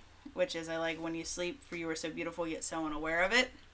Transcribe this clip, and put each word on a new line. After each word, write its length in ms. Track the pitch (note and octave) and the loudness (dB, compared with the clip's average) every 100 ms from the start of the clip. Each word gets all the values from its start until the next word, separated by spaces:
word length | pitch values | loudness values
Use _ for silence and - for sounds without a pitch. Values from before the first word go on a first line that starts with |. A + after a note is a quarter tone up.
| - - - | -16 -18 -8
which 220 | - F3+ E3 | 0 0 0
is 120 | D#3+ | -2
I 100 | E3 | 0
Like 240 | E3 D#3+ | 0 0
When 140 | E3 E3 | -2 -2
You 80 | |
Sleep, 400 | E3 F3 F3 - | -2 0 -2 -4
For 120 | - F3 | -8 -4
You 120 | E3 | -2
Are 60 | D#3+ | 0
So 140 | E3 | -2
Beautiful 360 | D#3+ E3 E3+ E3 | -2 -4 -2 -2
Yet 160 | D#3 | -2
So 220 | - E3 D#3 | -2 -2 0
Unaware 380 | D#3 D#3 E3 | 0 2 4
of 80 | F#3 | 6
It. 200 | A#3+ C4 - - | 6 4 -2 -20